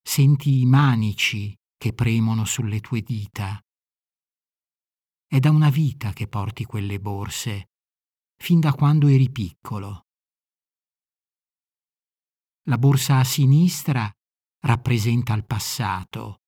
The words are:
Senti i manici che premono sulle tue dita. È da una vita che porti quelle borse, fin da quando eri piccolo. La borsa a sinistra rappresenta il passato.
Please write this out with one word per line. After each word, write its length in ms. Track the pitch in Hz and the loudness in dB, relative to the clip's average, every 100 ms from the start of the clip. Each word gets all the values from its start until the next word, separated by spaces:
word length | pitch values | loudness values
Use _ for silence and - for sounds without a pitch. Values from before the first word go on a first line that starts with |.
Senti 600 | - - 139 139 143 135 | -4 2 4 4 2 2
i 40 | 127 | 4
manici 880 | 135 143 117 107 101 - 107 104 - _ _ | 4 4 2 -2 -2 -4 -4 -10 -12 _ _
che 160 | 110 | -8
premono 520 | 104 113 113 113 110 107 | -2 0 2 0 0 -2
sulle 340 | - 113 107 | -4 -4 -6
tue 240 | - 117 | -4 -8
dita. 580 | 104 110 101 - 98 107 _ _ _ _ _ _ _ _ _ _ _ _ _ _ _ _ _ | -6 -8 -8 -8 -8 -10 _ _ _ _ _ _ _ _ _ _ _ _ _ _ _ _ _
È 120 | 135 | 2
da 120 | 139 | 4
una 180 | 151 151 | 4 4
vita 440 | 135 147 - 107 | 2 -2 -2 -8
che 140 | - 104 | -8 -8
porti 380 | 107 98 - 110 | -6 -8 -8 -8
quelle 340 | 107 101 98 | -6 -6 -6
borse, 720 | 101 98 98 - 117 101 90 _ _ _ _ _ _ _ | -8 -8 -8 -8 -8 -10 -12 _ _ _ _ _ _ _
fin 220 | - 170 | 0 2
da 140 | 151 | 2
quando 340 | 139 147 151 143 | 2 2 4 4
eri 220 | 135 131 | 4 2
piccolo. 760 | 131 95 _ - 104 98 95 _ _ _ _ _ _ _ _ _ _ _ _ _ _ _ _ _ _ _ _ _ _ _ _ _ _ | -2 -8 _ -12 -10 -10 -14 _ _ _ _ _ _ _ _ _ _ _ _ _ _ _ _ _ _ _ _ _ _ _ _ _ _
La 160 | - 117 | -4 2
borsa 400 | 139 135 - 135 | 4 2 2 2
a 40 | |
sinistra 880 | 131 - 135 143 175 - - 127 104 _ _ _ _ _ | 2 2 4 6 4 0 -4 -2 -4 _ _ _ _ _
rappresenta 760 | 135 117 - 120 113 120 123 107 | -2 -2 0 0 0 0 0 -4
il 100 | - | -4
passato. 960 | 107 - - 104 92 92 110 113 101 | -6 -6 -6 -6 -6 -10 -14 -14 -16